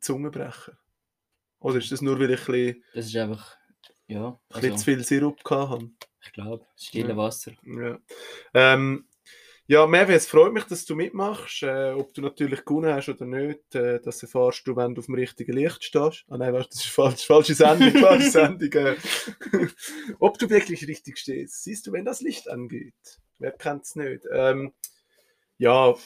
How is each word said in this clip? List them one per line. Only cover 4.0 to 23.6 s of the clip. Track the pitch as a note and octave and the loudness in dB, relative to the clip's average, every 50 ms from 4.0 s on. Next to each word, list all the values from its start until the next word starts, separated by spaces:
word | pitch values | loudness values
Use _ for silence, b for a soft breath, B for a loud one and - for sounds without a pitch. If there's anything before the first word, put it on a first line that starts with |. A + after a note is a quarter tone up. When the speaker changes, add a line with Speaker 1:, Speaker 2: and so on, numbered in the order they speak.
| _ | _
Speaker 2:
ja, | - A2 G#2 A2 B2 | -14 -12 -10 -10 -10
Speaker 1:
ein | B2 _ _ _ | -12 _ _ _
bisschen | - A#2 B2+ C3 | -10 -6 -4 -4
Speaker 2:
also | G#2 G#2 | -4 -2
Speaker 1:
zu | - | -2
viel | D3 C3+ B2+ A#2+ | 0 0 0 0
Sirup | - C#3+ C#3 D3 D3 C#3+ _ - | -2 -2 0 0 -2 -4 _ -6
gehabt | - D3 C#3 C#3 C#3 | -4 -4 -4 -4 -6
habe? | B2 A2+ A#2 A#2 _ - - _ _ _ | -8 -10 -12 -14 _ -20 -20 _ _ _
Speaker 2:
Ich | _ - | _ -20
glaub, | - G#2 G2+ A2 A#2 A#2 _ _ _ | -16 -14 -12 -12 -12 -14 _ _ _
stille | - - - - A2+ A2+ A#2+ | -20 -18 -12 -8 -6 -6 -6
Speaker 1:
Ja. | G#2 | -4
Speaker 2:
Wasser. | G#2+ G#2+ A2 A2+ - - - - _ _ | -4 -4 -6 -6 -8 -16 -18 -20 _ _
Speaker 1:
Ja. | B2+ B2 A#2+ A#2+ A#2 A#2 - _ - B B B B B B B B B | -18 -14 -12 -10 -10 -12 -14 _ -20 B B B B B B B B B
Ähm, | B2+ C3 C3 C3 C3+ C3+ C3+ C3+ C#3 - _ _ _ _ b b b b b b b b b | 4 6 6 6 4 2 -2 -4 -6 -10 _ _ _ _ b b b b b b b b b
ja, | C#3+ D3+ D#3 | 6 6 6
Merve, | D#3 E3+ F3+ G3 F#3+ F3+ | 8 6 4 6 6 4
es | D#3+ - | 4 4
freut | - - - - G#3 A#3 | 6 6 8 8 8 6
mich, | G#3+ - | -4 -6
dass | - F3 E3+ - | -6 -10 -10 -8
du | - D#3 | -8 -6
mitmachst. | D#3 F3 - - F#3+ G3 G#3 G#3 - - - - - | -6 -6 -6 -6 -6 -6 -4 -6 -8 -12 -14 -12 -8
Äh, | D3 C3+ C3 C3+ C3+ C3+ | -6 -6 -4 -4 -4 -4
ob | C3 C#3 C#3 - - | -4 -6 -8 -8 -8
du | C#3+ | -10
natürlich | C#3 C#3+ - - D3 C3+ C#3 C3+ - | -8 -8 -6 -4 -4 -4 -4 -6 -6
gewonnen | - D3 D#3 D#3+ D#3 C#3+ | -4 -2 -2 0 0 -2
hast | C#3 - D3 | -2 -4 -8
oder | C3 - B2+ | -10 -10 -10
nicht, | B2 B2+ C3+ C#3+ D3 D3 - _ _ - | -10 -8 -6 -6 -6 -8 -10 _ _ -4
äh, | B2+ A#2+ B2 A#2+ A#2+ | -2 -2 -2 -2 -4
das | - C3 - - | -6 -8 -14 -14
erfährst | B2 - - B2+ B2 B2 - - - | -12 -6 -2 0 2 2 0 -2 -6
du, | C3 B2 | -6 -4
wenn | B2 B2 B2 B2 | -2 -2 -4 -4
du | B2 | -8
auf | A#2 | -10
dem | - B2+ | -8 -6
richtigen | B2+ B2 - - - A#2 - | -6 -6 -6 -8 -12 -8 -6
Licht | B2 C3+ C#3+ E3+ E3 - - | -4 -2 -2 -2 -4 -6 -10
stehst. | - - D3 D3 D#3+ D#3 - - - | -4 -2 0 0 -2 -4 -6 -18 -14
Ah | C3+ B2 | -10 -6
nein, | B2+ B2+ B2 | -4 -2 -2
warte, | B2+ B2+ - | -4 -4 -6
das | - - | -10 -12
ist | - - | -10 -6
falsch, | - - C3+ C3 B2 - - | 0 2 2 2 2 0 2
falsche | - D3 D#3 D3+ - D3+ | 6 6 6 6 4 4
Sendung, | - D#3 D3+ D#3 F3+ C4 - | 6 6 6 8 6 6 6
<laughs> | - C#4+ | 8 8
falsche | A3 F#3+ F#3 - C#4 C#4+ | 8 8 8 8 6 4
Sendung. | - D#3+ D#3 - F#3 F3 - - | 6 6 4 4 2 -2 -4 0
Äh. | - D3 C#3 C3+ B2+ | 0 2 2 2 0
<laughs> | - - - - - - A#3+ - - - - - F#3 F3 - - B B B D4+ D#4 D4+ A#3+ B B | -2 -4 -6 -6 -6 -8 -12 -14 -16 -8 -2 -2 0 0 -2 -6 B B B -14 -14 -14 -14 B B
Ob | - G#3 - - | 0 0 0 0
du | A#3+ - | -2 2
wirklich | G#3+ G3+ G3+ - E3+ - D3 D3 | 2 2 0 0 -8 -10 -10 -14
richtig | D3+ - - - A#2 - | -14 -14 -14 -18 -16 -14
stehst, | - C#3 C3 C#3 C#3 C#3 - - - | -12 -10 -10 -10 -10 -12 -14 -16 -14
siehst | A#2+ - - - | -14 -14 -14 -12
du, | G3+ | -10
wenn | G3 F3+ G3+ | -10 -8 -6
das | A#3+ C4+ - | -8 -8 -8
Licht | C4 D#4 - - - - | -8 -8 -8 -10 -12 -14
angeht. | - A#2+ B2 A#2+ - A#2 - A#2 _ _ _ - - _ _ _ _ - | -14 -12 -12 -12 -14 -16 -16 -18 _ _ _ -20 -20 _ _ _ _ -12
Wer | - C3+ | -12 -12
kennt's | - - | -10 -10